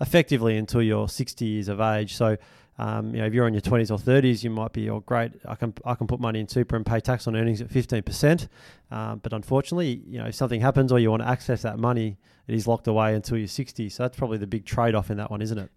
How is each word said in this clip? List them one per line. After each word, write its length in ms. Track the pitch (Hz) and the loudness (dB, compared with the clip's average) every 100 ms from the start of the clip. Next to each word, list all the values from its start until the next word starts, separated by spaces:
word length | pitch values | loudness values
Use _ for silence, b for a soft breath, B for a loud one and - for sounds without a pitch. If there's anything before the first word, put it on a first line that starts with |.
effectively 560 | - 170 160 139 113 110 | 2 4 6 4 4 2
until 240 | 107 120 | 0 2
you're 280 | 113 107 107 | 2 2 0
sixty 380 | - 127 - 113 | -4 -6 -4 -4
years 200 | 107 101 | -2 -4
of 140 | 101 | 0
age. 340 | 110 107 107 | 0 0 -2
So, 220 | - 113 107 b b b - | 2 2 2 b b b -8
um, 360 | 113 107 110 | -4 -4 -4
you 60 | 113 | -2
know, 60 | 107 | 0
if 80 | |
you're 140 | 113 120 | 2 2
in 60 | |
your 60 | 107 | 2
twenties 300 | - 120 110 | 2 2 2
or 80 | 107 | 0
thirties, 460 | 117 135 131 113 | 4 4 6 2
you 60 | 117 | -2
might 220 | 110 113 | -4 -6
be, 160 | - 107 | -6 -6
"Oh, 100 | 107 | -6
great, 320 | 98 123 117 - | -2 -2 -2 -6
I 120 | - 110 | -12 -6
can, 180 | 117 104 | -6 -6
I 120 | - 120 | -6 -4
can 100 | 110 | -2
put 140 | 120 | -2
money 180 | 120 110 | -2 -4
in 80 | 104 | -2
super 300 | 127 120 113 | -2 0 0
and 100 | 107 | 0
pay 140 | 113 | 0
tax 260 | - 123 - | 0 -2 0
on 80 | |
earnings 260 | 110 113 107 | 0 2 0
at 100 | - | 0
fifteen 340 | 135 117 113 | -2 0 -2
percent." 420 | 101 - 147 165 - B B B B | -2 2 4 4 0 B B B B
Um, 260 | 113 110 107 | -8 -6 -6
but 80 | 117 | -6
unfortunately, 720 | 110 - 131 - 175 165 120 - | -6 0 0 0 -2 -2 -4 -8
you 120 | 117 | -10
know, 80 | 113 | -8
if 100 | 113 | -4
something 240 | 131 117 | -2 2
happens 320 | 123 135 131 | 2 4 6
or 80 | 123 | 6
you 100 | 113 | 4
want 120 | 110 | 2
to 60 | 117 | 0
access 340 | 127 - 120 | -2 -2 -2
that 180 | 113 104 | -2 -2
money, 360 | 113 123 110 98 b b b | 0 0 -2 -6 b b b
it 80 | |
is 140 | 113 107 | -2 0
locked 180 | 113 - | 0 2
away 280 | 110 110 110 | 2 2 0
until 200 | - 113 | 0 -4
you're 100 | 104 | -4
sixty. 400 | - 131 - 107 | -6 -8 -6 -8
So 160 | - | -4
that's 120 | 127 - | -4 -2
probably 220 | 131 110 | -4 -4
the 80 | 101 | -4
big 200 | 110 98 | -6 -4
trade-off 440 | - 117 110 95 | 0 2 2 0
in 60 | 104 | -6
that 160 | 107 | -6
one, 100 | 104 | -6
isn't 160 | 107 110 | -6 -6
it? 120 | 95 | -8